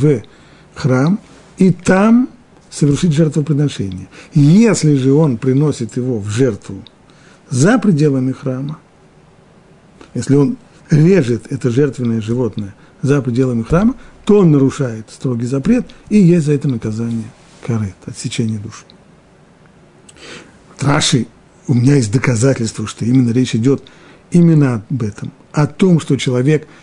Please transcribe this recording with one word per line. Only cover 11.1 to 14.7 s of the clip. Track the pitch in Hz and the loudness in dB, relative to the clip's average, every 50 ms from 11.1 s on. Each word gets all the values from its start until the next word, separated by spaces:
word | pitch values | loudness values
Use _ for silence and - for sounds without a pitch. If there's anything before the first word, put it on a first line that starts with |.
| 196 185 131 113 120 110 - - 147 | 4 2 2 0 -2 -4 -6 -8 -8
это | 110 - 127 | -6 -4 -2
жертвенное | 113 127 151 139 120 - 123 117 113 113 101 | 0 0 0 -2 -2 -4 -4 -4 -4 -4 -4
животное | 107 117 127 127 107 - 110 104 95 95 - - _ _ _ - | -4 -4 -4 -4 -4 -6 -8 -12 -12 -14 -20 -20 _ _ _ -2
за | 131 143 143 | 0 0 0
пределами | 120 131 117 123 131 127 123 113 113 | 0 -2 -2 -2 0 0 -2 -4 -4
храма, | - 156 175 208 233 269 - - - - - - | -2 0 0 2 0 -2 -4 -10 -20 -20 -6 0
то | - 208 208 | 2 4 4
он | 190 165 147 | 6 4 4
нарушает | 139 135 131 | 4 2 2